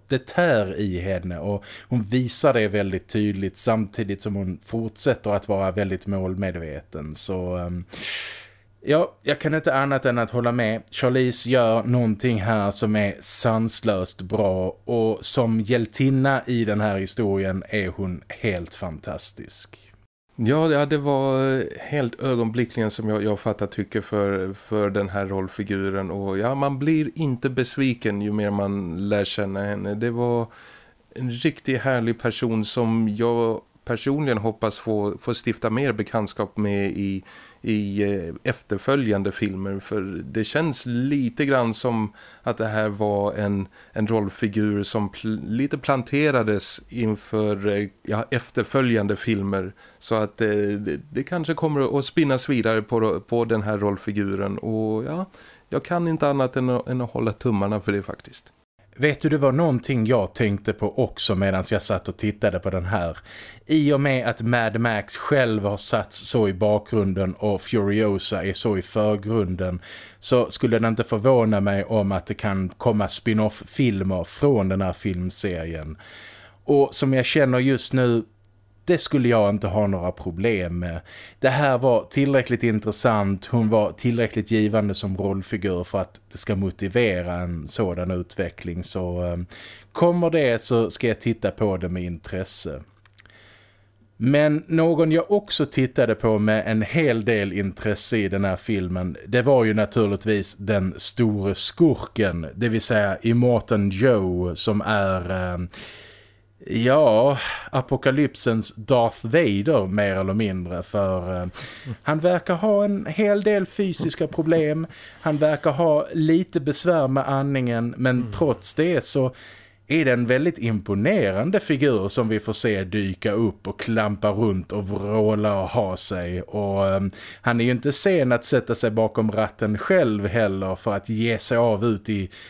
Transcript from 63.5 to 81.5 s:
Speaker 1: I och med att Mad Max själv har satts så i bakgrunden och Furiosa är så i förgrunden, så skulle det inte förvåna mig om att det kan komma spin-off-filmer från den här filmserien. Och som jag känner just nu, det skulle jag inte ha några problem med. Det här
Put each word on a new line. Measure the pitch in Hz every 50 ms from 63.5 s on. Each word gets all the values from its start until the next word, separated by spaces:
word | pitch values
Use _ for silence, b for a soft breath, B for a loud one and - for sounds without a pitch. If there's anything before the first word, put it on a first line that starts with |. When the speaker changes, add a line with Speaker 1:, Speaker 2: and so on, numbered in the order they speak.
| B B -
Speaker 1:
I | - 151 156 147 143 147
och | 139
med | 143 143 135 127 117 117
att | 117 -
Mad | 113 117 120 120 113 113 104 113
Max | 117 120 113 104 98 - -
själv | - - - 147 139 127 117 110 104 98
har | 101 104
satts | 101 - - - 110 98 - - -
så | - - - 120 110 98
i | 95
bakgrunden | 90 107 104 107 104 107 - - 110 101 98 95 95 98 92 90
och | - - 107 101 92
Furiosa | - - - 113 101 101 101 107 110 107 98 95 - - 107 98 -
är | 98 92
så | - - 117 104 95
i | 90
förgrunden, | - - 110 107 107 107 101 98 104 113 113 101 87 92 87 92 90 87 87 B B B B B B B B
så | - - 131 123 117 -
skulle | - - - 123 113 113
det | 117 113
inte | 110 107 -
förvåna | - - 107 101 131 135 123 117 107 107 101
mig | 98 101 101 98 95
om | - 113 107 101 98 98
att | 92 -
det | - 104
kan | - - 107 98 95 95 90
komma | - - - 123 110 107 101 90
spin-off-filmer | - - - 117 110 110 107 104 - - - - - - 135 120 104 98 95 95 95 90 85
från | - - - 143 143 139 110 98 95
den | 95 95 98
här | 92 85
filmserien. | - - 104 92 87 90 92 - - - 101 90 82 80 82 82 80 78 78 78 B B B B B B B B B B B B B _
Och | - 147 139 139 - -
som | - - 135 135
jag | 131 120
känner | - - 160 143 131 127 127
just | 127 135 135 120 - - -
nu, | 131 127 123 117 113 110 - _ _ _ _ _ _ _ _ _ _ _
det | - 180 156
skulle | - - - 139 123 117
jag | 117 110 104 101
inte | 104 101 -
ha | 98 85 107 104
några | 101 98 90 87 90 -
problem | - - 95 85 87 98 117 113 98 90 85 85 87
med. | 87 87 82 85 B B B B B B B _
Det | -
här | 131